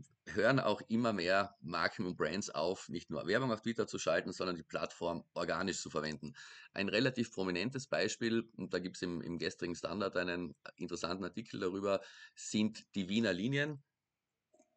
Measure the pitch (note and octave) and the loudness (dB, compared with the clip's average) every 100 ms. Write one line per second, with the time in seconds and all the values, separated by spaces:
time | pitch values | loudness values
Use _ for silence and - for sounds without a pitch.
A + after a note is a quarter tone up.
0 | - _ - G#2 G#2+ C3+ - G2+ - A2+ | -18 _ -6 4 6 6 4 2 2 2
1 | A#2+ G2+ E2+ G2 G2 - D#2+ E2+ F2+ - | 2 2 4 4 4 -2 -4 0 0 0
2 | F#2 E2+ D#2 F#2+ - C#2 E2 F#2+ - E2+ | -4 0 0 0 -2 0 0 0 -4 -8
3 | - D2+ D2+ A2 C3 G#2+ A#2 A2+ G#2+ G2 | -4 -4 2 2 2 0 0 0 -2 0
4 | - E2+ F#2+ F2 F#2 F2 - D#2 E2 - | 2 4 2 -2 -2 -2 -4 -4 -4 -2
5 | E2+ E2+ - E2 E2+ E2 F#2+ D#2+ - E2 | -2 -2 -4 -4 0 0 0 -2 -2 -2
6 | D2+ D2 D2 - - - - - G2 G#2 | -2 -4 -8 -12 -16 -18 -10 -4 2 4
7 | C3+ C3 A2+ - F#2+ F2 A2+ C3+ - D#2+ | 4 2 -2 -2 0 2 0 -2 -2 2
8 | G2+ - A#2 A2+ A2+ - F2+ F#2 F2+ - | 2 0 0 0 0 -6 -2 -2 -2 -4
9 | F#2 E2+ D#2+ E2+ E2 - F2 E2+ D#2 F#2+ | -4 -2 -4 -2 -2 -2 -4 -4 -4 -2
10 | G2 F2 F2+ F2 F2 - - - F2+ F2 | 0 0 -2 -2 -4 -8 -18 -10 -6 -4
11 | D#2+ F#2+ F2 A2 A#2 G#2 F#2+ F#2+ G2 G2 | -4 -2 -4 -6 -8 -4 -2 0 2 0
12 | - - - - - G#2+ G#2+ - - G2+ | -2 -18 -20 -14 -2 2 2 0 -8 -4
13 | F2+ G#2+ A2 F2+ A2+ C#3 D3+ C#3+ _ _ | 0 2 4 2 2 0 0 -4 _ _
14 | _ _ _ _ _ _ _ | _ _ _ _ _ _ _